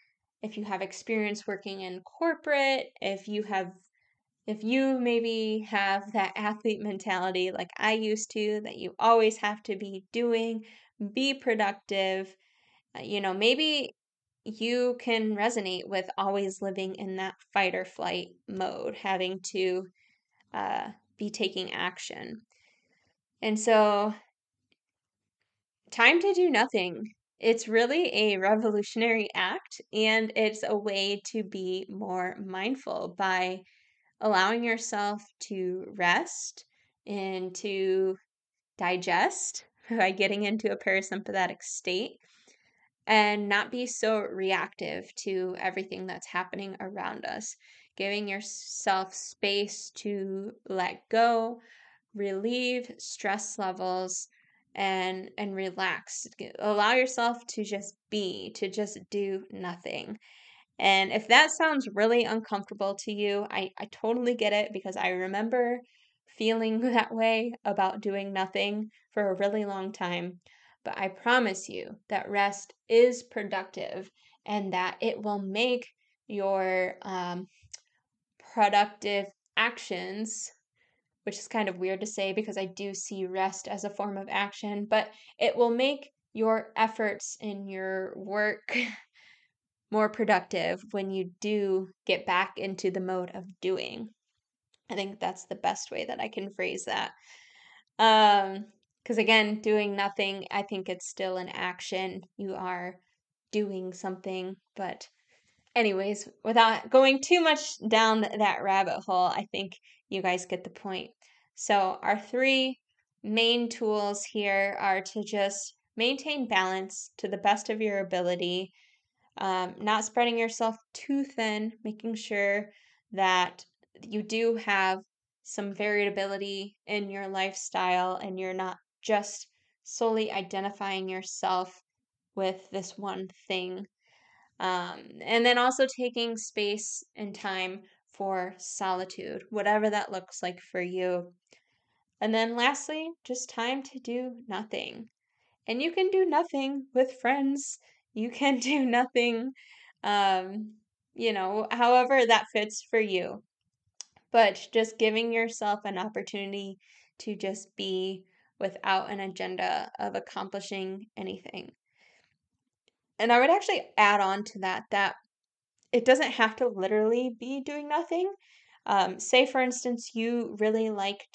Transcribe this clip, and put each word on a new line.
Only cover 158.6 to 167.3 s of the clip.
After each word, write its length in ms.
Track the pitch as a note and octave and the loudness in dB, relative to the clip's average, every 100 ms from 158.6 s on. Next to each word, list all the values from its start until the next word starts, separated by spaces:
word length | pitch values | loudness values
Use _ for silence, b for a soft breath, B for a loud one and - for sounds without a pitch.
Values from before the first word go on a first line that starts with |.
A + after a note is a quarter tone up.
| G3 G3 - F#3+ - | -6 -4 0 0 0
an 100 | G3 | -6
agenda 720 | F#3+ F3+ F#3 F#3 F#3 - - - | -8 -6 -8 -4 -2 -2 -4 -6
of 160 | G3+ | -6
accomplishing 920 | G3+ G3 - F#3+ G3 G3 G3 F#3+ F#3+ G#3+ - | -6 -8 -10 -8 -8 -8 -8 -6 -8 -12 -12
anything. 560 | F#3+ F#3+ - G3 - - _ b b b b b _ _ _ _ _ _ _ - | -10 -10 -12 -14 -14 -20 _ b b b b b _ _ _ _ _ _ _ -2
And 140 | A3+ | 6
I 80 | A#3+ | 8
would 100 | C4+ | 8
actually 320 | F#4 - F#4+ - - | 6 4 0 0 4
add 240 | G#3 G#3 | 6 6
on 240 | G3 G3 | 4 0
to 140 | G#3 G#3 | -4 -4
that, 240 | F#3 F#3 A3 | -4 -4 -2
that 240 | G3+ G3 - _ _ _ _ _ _ _ | 2 2 -2 _ _ _ _ _ _ _
it 120 | A#3+ | 2
doesn't 280 | A#3 C4 - | 8 6 6
have 240 | A#3+ A3 A3 | 2 2 2
to 120 | B3 | -2
literally 640 | G3 F#3+ G#3+ G#3+ A#3+ B3+ | 0 2 4 4 2 0